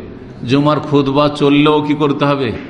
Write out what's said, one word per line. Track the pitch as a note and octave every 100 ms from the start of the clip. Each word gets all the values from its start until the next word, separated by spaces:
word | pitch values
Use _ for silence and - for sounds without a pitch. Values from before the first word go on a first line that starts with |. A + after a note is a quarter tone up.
| - - - - A#2+
জুমার | C#3 D3 C#3+
খুতবা | - C#3+ C3+ C#3+ D3
চললেও | D3 C#3+ C#3+ D3+ D3+
কি | D3
করতে | D3 D3 -
হবে? | C#3+ C#3 A#2+ F2+